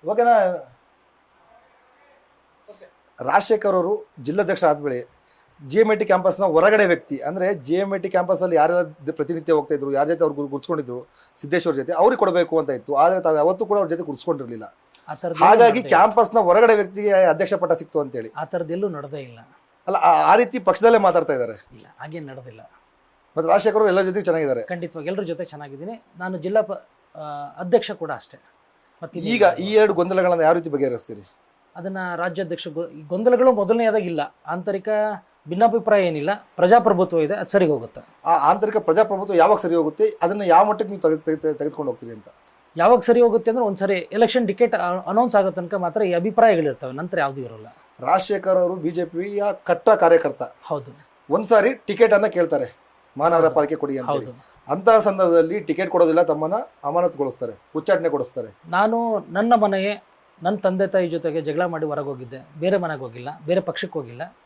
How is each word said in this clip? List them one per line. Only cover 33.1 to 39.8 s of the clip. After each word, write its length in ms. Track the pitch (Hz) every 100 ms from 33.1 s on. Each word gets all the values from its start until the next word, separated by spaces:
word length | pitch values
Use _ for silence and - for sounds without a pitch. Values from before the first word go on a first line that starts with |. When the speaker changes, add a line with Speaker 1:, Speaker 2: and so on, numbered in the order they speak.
| 180 226 247 254
Speaker 2:
ಮೊದಲನೇದಾಗಿ 540 | 208 190 226 226 214 180
ಇಲ್ಲ, 280 | 160 143 _ -
ಆಂತರಿಕ 420 | 175 185 196 190 214 214 196 _ _ 147
ಭಿನ್ನಾಭಿಪ್ರಾಯ 580 | 175 226 226 220 208 180
ಏನಿಲ್ಲ, 240 | 156 147 208 - -
ಪ್ರಜಾಪ್ರಭುತ್ವ 600 | 180 233 226 185 185 170
ಇದೆ, 160 | 151
ಅದು 160 | 208 185
ಸರಿ 160 | 202 175
ಹೋಗುತ್ತೆ. 340 | 143 113 - - _
Speaker 1:
ಆ 260 | - 165 147
ಆಂತರಿಕ 260 | 208 214 208
ಪ್ರಜಾಪ್ರಭುತ್ವ 580 | - 170 214 196 202
ಯಾವಾಗ 240 | 180 170 208
ಸರಿ 160 | -
ಹೋಗುತ್ತೆ, 440 | 170